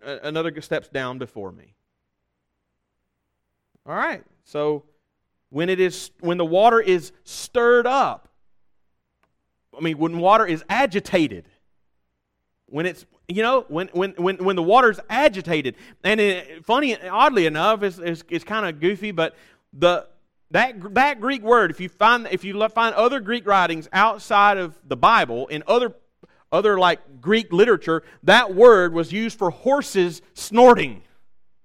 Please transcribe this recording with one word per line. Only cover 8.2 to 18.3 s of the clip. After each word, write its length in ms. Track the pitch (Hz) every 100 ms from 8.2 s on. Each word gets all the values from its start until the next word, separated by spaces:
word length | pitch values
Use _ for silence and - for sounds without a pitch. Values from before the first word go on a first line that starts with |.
| _ _ _ _ _ _ _ _ _ _ _ _ _ _ _ 131
I 40 |
mean, 180 | 160 147
when 200 | 165 170
water 280 | 180 220 202
is 180 | 160 -
agitated, 800 | 214 277 170 - 190 147 92 - _ _ _ _ _ _ _ _ _ _ _ _
when 200 | 143 180
it's, 180 | 160 _ _ -
you 140 | 185
know, 220 | 226 262 -
when, 200 | 160 185
when, 240 | 175 196
when, 240 | 175 180 190
when 180 | 185 185
the 60 |
water's 360 | 165 240 240 202 -
agitated, 640 | 233 294 196 165 156 131 - - _
and 160 | 190 214
it, 440 | 208 180 139 160
funny, 320 | 165 247 294 214 180
oddly 380 | 202 294 240
enough, 380 | 160 151 190 220
it's, 160 | 202 180
it's, 240 | 170 165 -